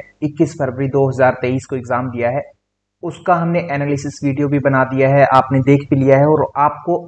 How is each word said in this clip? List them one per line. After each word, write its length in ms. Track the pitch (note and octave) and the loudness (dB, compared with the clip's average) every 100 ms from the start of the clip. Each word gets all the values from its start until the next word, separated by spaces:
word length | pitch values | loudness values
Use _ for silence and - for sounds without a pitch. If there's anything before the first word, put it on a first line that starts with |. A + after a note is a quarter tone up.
| - - | 0 -8
इक्कीस 300 | D3+ C#3+ D#3 | -8 -2 -2
फरवरी 360 | E3 C3 B2 C3+ | -2 -6 -4 -2
दो 180 | C#3 C3+ | 0 0
हज़ार 300 | B2 B2+ B2 | 2 0 2
तेईस 260 | B2 C3 - | -2 -4 -4
को 100 | C3 | -10
exam 340 | B2 B2 B2+ | -4 -4 -4
दिया 200 | A#2+ A#2 | -4 -4
है। 120 | C#3 - _ _ _ _ _ | -4 -8 _ _ _ _ _
उसका 320 | E3+ - - | -12 -8 -2
हमने 320 | F3 E3+ E3+ E3+ | 0 0 -2 -2
analysis 480 | C#3+ C#3+ C#3 D3 - | -4 -2 -4 -4 -6
video 240 | C#3+ C3+ C#3+ | -4 -2 0
भी 100 | C#3+ | 0
बना 240 | C#3 C3+ B2+ | 2 0 0
दिया 220 | C3 C3+ | 0 2
है, 180 | C#3 C3+ | 4 4
आपने 340 | C3 - C3+ | 4 2 0
देख 260 | C3 C#3 C#3 | 4 2 2
भी 60 | C3+ | 0
लिया 220 | C3+ C3+ | 4 4
है 80 | D3 | 4
और 200 | D#3 - C3+ | 2 0 0
आपको 380 | D3 - F3 F3 | -2 -2 -4 -4